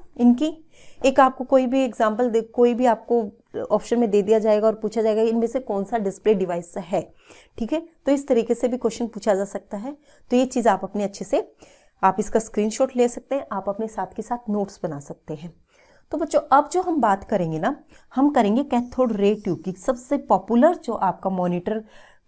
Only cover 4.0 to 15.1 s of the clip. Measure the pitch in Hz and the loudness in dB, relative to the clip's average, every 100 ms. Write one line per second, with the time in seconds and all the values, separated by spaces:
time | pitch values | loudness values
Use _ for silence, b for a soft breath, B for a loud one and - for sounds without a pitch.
4 | 233 202 196 220 214 214 220 214 214 233 | 2 2 4 2 4 2 2 0 -4 -2
5 | 220 214 226 226 226 254 254 202 196 233 | 0 2 2 0 -2 -4 -4 -4 -4 -4
6 | 196 180 - 202 180 175 170 - 165 185 | -4 -2 0 2 0 -4 -8 -12 -4 -4
7 | - B B B B - 226 311 330 B | -4 B B B B -10 -4 -4 -6 B
8 | - 277 277 247 226 233 240 247 226 214 | 0 0 2 0 2 0 -2 -2 -4 -4
9 | 233 214 220 190 202 196 - 202 233 294 | -6 -4 0 0 -2 -8 -10 -10 -10 -14
10 | b b - 247 254 254 226 190 185 202 | b b -2 0 2 2 2 0 -2 -4
11 | 196 202 196 294 - _ b b b _ | -4 -6 -2 -2 -2 _ b b b _
12 | 190 190 208 220 214 - 214 220 262 247 | 0 0 0 -2 -2 -2 -2 0 -2 2
13 | 240 240 - 269 - 202 196 202 220 220 | 0 -2 -6 -6 -6 -6 -6 -6 -6 -6
14 | 185 - 214 240 240 208 196 - 180 143 | -8 -8 -8 -8 -4 -4 -4 -6 -8 -8
15 | 143 | -12